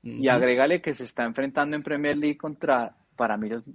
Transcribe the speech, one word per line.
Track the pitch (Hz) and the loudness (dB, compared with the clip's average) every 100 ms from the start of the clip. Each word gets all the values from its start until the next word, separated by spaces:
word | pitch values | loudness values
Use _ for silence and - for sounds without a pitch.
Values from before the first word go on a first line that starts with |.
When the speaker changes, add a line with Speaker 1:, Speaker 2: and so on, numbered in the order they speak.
Speaker 1:
y | 117 117 131 | -12 -2 2
Speaker 2:
Ujú. | |
Speaker 1:
agrégale | 123 127 123 139 175 | 4 4 4 4 2
que | 165 | -2
se | 135 | -6
está | 123 - | -8 -4
enfrentando | 117 113 139 135 147 151 | -4 -2 -4 -2 -2 -2
en | |
Premier | 147 147 147 147 | -4 -2 0 0
League | 151 147 | -2 -2
contra, | 156 147 156 127 113 _ _ | -8 -6 2 2 0 _ _
para | - 117 107 | -4 -2 -2
mí, | 107 | -4
los, | 117 127 | -8 -10